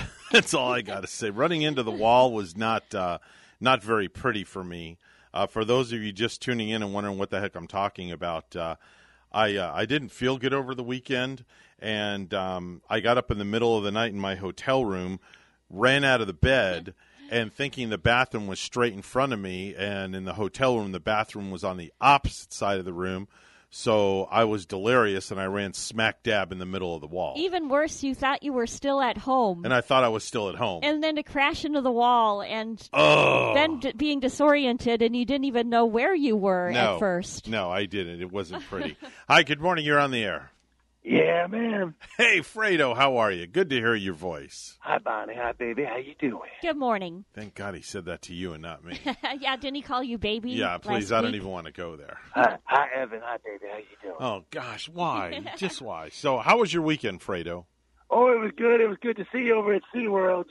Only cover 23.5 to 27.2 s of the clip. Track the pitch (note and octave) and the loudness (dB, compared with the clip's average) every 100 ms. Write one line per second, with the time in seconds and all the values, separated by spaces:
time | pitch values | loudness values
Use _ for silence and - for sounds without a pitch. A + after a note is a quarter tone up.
23.5 | _ _ - B2+ G#2+ G2+ F#2+ F#2+ G#2 A2+ | _ _ -6 2 4 4 2 2 4 4
24.5 | G#2+ F2 G2 G#2 B2+ A2 F#2+ - F#2+ F#2+ | 2 -4 -4 2 4 4 2 -4 -4 -4
25.5 | G2+ G2 - - A2+ A2 - A#2 G#2+ F#2 | -2 -4 -6 -8 0 0 0 0 0 0
26.5 | F#2 F2+ F#2+ F#2 E2 D2 F2+ | -6 -6 -4 -4 -6 -6 -6